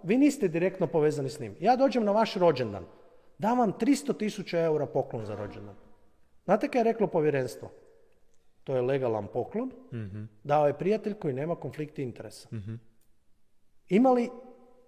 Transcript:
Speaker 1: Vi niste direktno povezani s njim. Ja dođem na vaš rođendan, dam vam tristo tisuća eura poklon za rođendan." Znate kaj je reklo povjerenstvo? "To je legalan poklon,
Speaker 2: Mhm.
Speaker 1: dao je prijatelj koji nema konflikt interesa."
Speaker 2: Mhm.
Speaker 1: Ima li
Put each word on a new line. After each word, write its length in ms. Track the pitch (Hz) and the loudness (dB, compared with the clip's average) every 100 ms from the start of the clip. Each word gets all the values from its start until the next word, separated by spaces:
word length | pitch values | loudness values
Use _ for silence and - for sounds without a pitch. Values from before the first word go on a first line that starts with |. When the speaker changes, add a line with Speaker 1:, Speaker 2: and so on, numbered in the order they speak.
Speaker 1:
Vi 160 | 165 247 | 0 4
niste 300 | 285 285 190 | 4 4 0
direktno 380 | 160 185 185 160 | 2 0 0 0
povezani 420 | 160 151 143 135 | 2 2 2 -4
s 120 | - | -6
njim. 140 | 113 98 | -10 -2
Ja 160 | 185 247 | 2 4
dođem 280 | 269 254 | 4 2
na 80 | 208 | 2
vaš 220 | 208 226 | 2 2
rođendan, 500 | 196 175 143 113 101 85 - - - - - | 4 4 4 -2 -6 -12 -20 -20 -20 -20 -4
dam 200 | 202 247 | 0 2
vam 140 | 226 | 2
tristo 400 | - 240 277 - | 2 2 2 0
tisuća 460 | - 214 202 170 170 | -2 -4 -6 -4 0
eura 260 | 165 151 135 | 2 0 0
poklon 400 | 143 131 120 107 | -2 -2 -6 -8
za 80 | 104 | -8
rođendan." 380 | 101 101 101 98 - - - _ _ - | -8 -10 -16 -18 -20 -20 -20 _ _ -14
Znate 240 | - 214 285 | 0 0 2
kaj 120 | 254 | 2
je 40 | |
reklo 220 | 226 226 190 | 2 2 0
povjerenstvo? 640 | 175 151 139 127 - 110 - - _ _ _ - - - _ | 2 2 2 -2 -6 -14 -18 -20 _ _ _ -20 -20 -20 _
"To 100 | - | -4
je 80 | 131 | 0
legalan 440 | 123 139 127 110 101 | 2 0 0 -2 -2
poklon, 440 | 123 113 208 262 - - | -6 -4 -4 -6 -10 -12
Speaker 2:
Mhm. 300 | 117 104 104 107 - | -10 -10 -10 -14 -14
Speaker 1:
dao 220 | 131 147 147 | 0 2 4
je 120 | 139 | 2
prijatelj 360 | 170 214 214 | -2 -2 -4
koji 200 | 208 151 | -6 -4
nema 200 | 127 156 170 | -4 -4 -6
konflikt 420 | 139 123 151 - | -8 -10 -10 -8
interesa." 500 | 131 107 110 - - | -10 -10 -16 -18 -14
Speaker 2:
Mhm. 220 | 113 98 117 - _ _ _ _ _ _ _ _ - - | -12 -10 -14 -16 _ _ _ _ _ _ _ _ -20 0
Speaker 1:
Ima 200 | 196 262 | 4 6
li 180 | 247 226 - - - - - | 4 2 -6 -18 -20 -20 -20